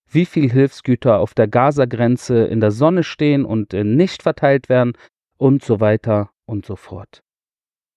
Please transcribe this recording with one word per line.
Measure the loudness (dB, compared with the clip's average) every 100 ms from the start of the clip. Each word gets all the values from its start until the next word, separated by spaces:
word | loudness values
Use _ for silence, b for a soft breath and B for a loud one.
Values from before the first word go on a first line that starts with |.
| _
wie | -2
viel | 0 0 0
Hilfsgüter | 2 0 -2 -4 0 2 2
auf | 0
der | -2 0
Gaza-Grenze | 2 0 0 -2 0 -2 -2 0 0
in | 0 0
der | 0
Sonne | 2 0 0
stehen | -2 -2 0 0
und, | -2 -4 -4
äh, | -4
nicht | 0 0 0 -2
verteilt | -6 0 0 0 0
werden | 0 0 b b _ _ _
und | 0 2
so | 0 0
weiter | 2 0 0 -2 -4 _ -12
und | -12
so | -10 -14
fort. | -14 -18 -18 _ _ _ _ _ _ _ _